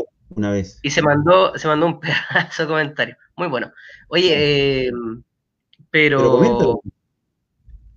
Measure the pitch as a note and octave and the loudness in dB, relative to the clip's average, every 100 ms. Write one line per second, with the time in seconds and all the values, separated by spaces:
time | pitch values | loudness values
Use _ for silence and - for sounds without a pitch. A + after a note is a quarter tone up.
0 | - _ _ A2 G#2 G2+ F#2 - C#3 E3 | -4 _ _ -6 -4 -4 -6 -8 -4 0
1 | D3+ D3 D#3 F#3 F#3+ - D#3 D3+ E3+ E3 | 2 2 4 4 2 -2 -2 0 0 -2
2 | D#3+ C#3 - F#3 E3+ - D#3 D#3 D3 D3 | -4 -4 -2 -4 -4 -4 -4 -2 -4 -4
3 | A#2+ - _ - F3 B2 - - - - | -6 -8 _ -10 -6 -4 -6 -12 -20 -20
4 | - E3 F3+ D3 D3 C#3+ C#3 C3 B2+ A#2+ | -4 0 2 2 2 2 2 0 -2 -4
5 | A#2 A#2 - _ _ _ _ _ _ D#3 | -8 -10 -16 _ _ _ _ _ _ 0
6 | D3 C#3 D#3 B2+ E3 A#2+ C3 A2 - - | 2 4 4 4 4 2 0 -2 -8 -20
7 | _ _ _ _ _ _ - - - | _ _ _ _ _ _ -20 -20 -20